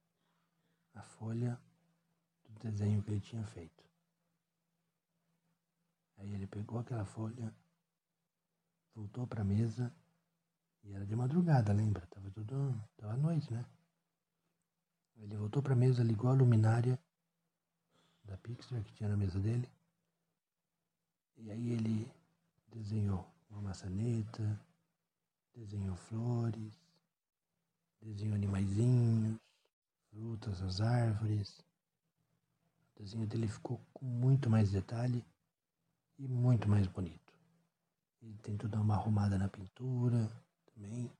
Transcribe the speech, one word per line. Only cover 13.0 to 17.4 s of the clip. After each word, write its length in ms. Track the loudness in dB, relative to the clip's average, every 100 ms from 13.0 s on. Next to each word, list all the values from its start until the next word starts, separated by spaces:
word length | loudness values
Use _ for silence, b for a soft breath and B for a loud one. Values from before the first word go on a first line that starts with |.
| -8
à 40 | -2
noite, 340 | 0 0 -2
né? 140 | -6 -8 -16 _ _ _ _ _ _ _ _ _ _ _ _ _ -18
Ele 180 | -10 -6
voltou 260 | -2 0
pra 140 | 2 4
mesa, 280 | 6 6
ligou 260 | 4 4 4
a 40 |
luminária 640 | 6 8 8 6 6 2 0 _ _ _ _